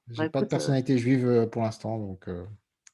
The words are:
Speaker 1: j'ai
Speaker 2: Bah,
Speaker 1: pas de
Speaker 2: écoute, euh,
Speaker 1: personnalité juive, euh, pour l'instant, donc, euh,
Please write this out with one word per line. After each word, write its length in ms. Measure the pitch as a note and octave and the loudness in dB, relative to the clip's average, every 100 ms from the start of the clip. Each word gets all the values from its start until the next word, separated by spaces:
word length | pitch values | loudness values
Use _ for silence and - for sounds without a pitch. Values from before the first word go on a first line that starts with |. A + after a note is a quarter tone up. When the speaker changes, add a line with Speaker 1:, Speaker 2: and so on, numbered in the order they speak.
| - | -8
Speaker 1:
j'ai 140 | A#2 | -4
Speaker 2:
Bah, 60 | D#3+ | -2
Speaker 1:
pas 100 | C#3 | 0
de 40 | |
Speaker 2:
écoute, 100 | C3+ | 0
euh, 40 | C#3 | 0
Speaker 1:
personnalité 400 | - C3+ B2+ B2+ | 2 0 2 2
juive, 280 | A#2 C3 B2 | 4 2 4
euh, 200 | A#2+ A2+ | 4 2
pour 140 | A#2+ | 0
l'instant, 340 | A2 - A2 A2 | -2 -4 -6 -6
donc, 300 | G2+ F#2 - | -6 -10 -10
euh, 180 | F2 F#2+ G2+ _ _ _ | -10 -10 -16 _ _ _